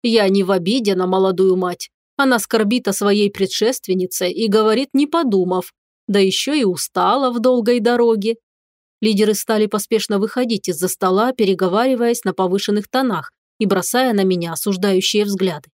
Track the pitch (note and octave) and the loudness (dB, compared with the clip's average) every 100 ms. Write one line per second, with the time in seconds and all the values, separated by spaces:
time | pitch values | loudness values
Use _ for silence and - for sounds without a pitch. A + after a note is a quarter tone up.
0 | A#3+ A3+ G3 G3 F#3 F#3+ E3+ B3+ G#3 F#3 | 2 2 4 2 2 0 0 -2 0 -2
1 | F#3 F#3+ F#3+ F3+ F#3+ F#3 F#3 F3 - _ | 0 2 0 2 2 2 -2 -6 -14 _
2 | _ - C4+ B3 - A3+ G#3 A#3+ A3+ G3 | _ -2 0 0 0 0 0 0 -2 -2
3 | G3+ G#3 G3+ - F#3+ - G#3+ C4 - F#3 | 0 2 0 0 -4 0 -2 -2 -4 -4
4 | F#3 - F3+ - A3 G#3 G#3+ A3 C#4 C4+ | -2 -4 -4 -2 0 2 2 0 0 0
5 | D4 E4 C#4 G3 F3+ F3+ - _ _ _ | 0 0 0 0 0 -2 -6 _ _ _
6 | - G3+ F#3+ F#3+ - D4+ G#3+ E3+ - - | -2 2 2 0 -2 0 0 -2 -6 0
7 | F3+ B3 C4 A#3+ A#3+ B3 A3+ B3 A3 A#3+ | 0 2 0 0 2 2 2 2 2 2
8 | A#3+ A3+ G#3 A3+ _ _ _ _ _ _ | 2 2 -2 -6 _ _ _ _ _ _
9 | G#3+ G3+ G#3 G#3 - G#3+ G#3+ G#3 - A3 | 0 2 2 0 0 0 0 -2 -2 -2
10 | - G3+ G#3 - B3 A3 - F3 F3+ - | 0 -2 -2 -2 -2 -2 -4 -4 -4 -2
11 | F#3 F#3+ A#3+ B3+ G3+ F#3 F#3 G3 B3+ B3+ | 0 2 0 0 0 2 0 2 0 0
12 | A#3+ A#3 G3 F3+ F#3 G3 - G#3 G#3 B3+ | 0 0 -4 -2 -2 0 0 -2 -2 -2
13 | C4 F3+ - _ _ _ G#3 G3 E3+ B3+ | -2 -4 -6 _ _ _ 0 0 0 0
14 | B3+ G#3 F#3+ F3+ E3+ D#3+ G#3 F#3 G3+ F#3+ | 0 2 0 0 -4 -6 -4 -2 0 0
15 | F#3+ G#3+ G#3 G3 F#3+ D#3 - | 0 0 -2 -2 -2 -4 -14